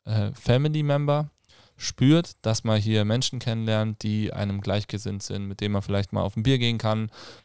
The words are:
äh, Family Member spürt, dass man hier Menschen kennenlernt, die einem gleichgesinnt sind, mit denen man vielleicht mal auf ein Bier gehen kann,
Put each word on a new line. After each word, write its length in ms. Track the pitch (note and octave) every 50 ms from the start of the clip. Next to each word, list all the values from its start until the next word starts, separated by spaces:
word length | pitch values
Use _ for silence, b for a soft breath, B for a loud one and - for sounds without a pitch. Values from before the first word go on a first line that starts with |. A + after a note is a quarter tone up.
| -
äh, 260 | A2 A2 G#2+ G2+ G#2 C3
Family 500 | - - - A#2+ C3 C#3+ D3+ D3+ D#3 D3
Member 480 | C#3+ C#3+ C#3+ D3 C#3+ C#3+ D3 D3+ D3 - _ b b b b b b b
spürt, 560 | - - - - - B2 C#3 D#3 E3+ E3+ - - _ -
dass 200 | A2 A2+ - -
man 160 | A2+ A2 G#2+
hier 260 | G#2 A2 A2 G#2+ G#2
Menschen 340 | G#2 A2+ B2 C3 - - B2
kennenlernt, 640 | - A#2+ A2+ A2+ A2+ A2 A2 G#2+ A2 A2 G#2+ - -
die 280 | G#2+ G#2+ G#2+ G#2+ -
einem 300 | - - G#2 G2 G2 G2
gleichgesinnt 640 | G2 G2+ G2 G#2+ G#2 - - G2+ - G#2 G2 G2 -
sind, 240 | - G2 G2 G2+
mit 120 | G2 G2 -
denen 140 | G#2 G#2 G#2
man 80 | G2
vielleicht 320 | - - G2+ G2+ G2 - -
mal 80 | G2+
auf 140 | F2+ G2 -
ein 60 | A2+ A2
Bier 160 | C3 C3+ B2
gehen 180 | A#2+ A#2 A#2
kann, 320 | A2 - G#2+ G#2+ A2 A2 G#2 B B B B B B